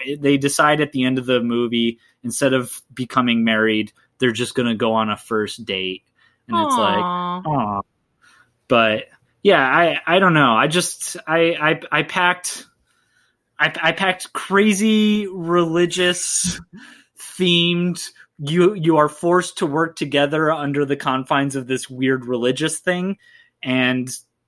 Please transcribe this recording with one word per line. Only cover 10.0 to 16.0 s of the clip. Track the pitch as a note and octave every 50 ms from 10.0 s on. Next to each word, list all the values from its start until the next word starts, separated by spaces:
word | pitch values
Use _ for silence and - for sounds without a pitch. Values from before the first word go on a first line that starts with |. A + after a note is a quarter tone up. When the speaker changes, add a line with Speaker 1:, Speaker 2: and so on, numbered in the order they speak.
| -
Speaker 1:
I | D#3+ E3+ F#3+
don't | G3 F3+ D#3+
know. | D3+ C#3 B2 A2+
I | A2 C3
just, | D3+ D#3 F3+ E3+ - - - - - - F3 -
I, | D#3+ D#3+ E3 E3 E3 E3 D3+ D3+ D#3 D#3+ D#3+ - -
I, | D3+ D3+
I | D#3+
packed, | - - F#3+ F3+ F3+ F3+ F3+ - - - - - _ _ _ _ _ _ _ _ _ _ _ _ _ _ _ _ _ _ -
I, | D3 D#3+ D#3 E3+
I | E3 E3
packed | E3 F#3 G3 F#3 F3+ - - -
crazy | - - - - F#3+ G3 G#3 G#3+ G3+ F#3 G#3+ A3 G#3+ G#3+ G#3+ G#3+ G#3 G#3 G3+
religious | F#3+ F#3 F#3+ E3 E3 F3 F3 E3+ E3 D#3+ E3+ F3 E3 D3+ F3